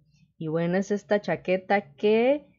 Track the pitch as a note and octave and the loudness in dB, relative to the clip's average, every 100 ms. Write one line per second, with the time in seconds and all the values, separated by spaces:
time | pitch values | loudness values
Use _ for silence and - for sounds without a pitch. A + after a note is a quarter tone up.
0 | _ _ _ - D#3+ D#3+ E3+ F#3 G3 G#3 | _ _ _ -12 -6 -2 0 -2 -2 -4
1 | - G#3 G#3 D#3+ - F#3 - G3+ - - | -2 -2 -2 -6 -2 -4 0 -2 -2 -2
2 | G#3 A3 B3 D4 C#4+ | 2 2 2 0 -4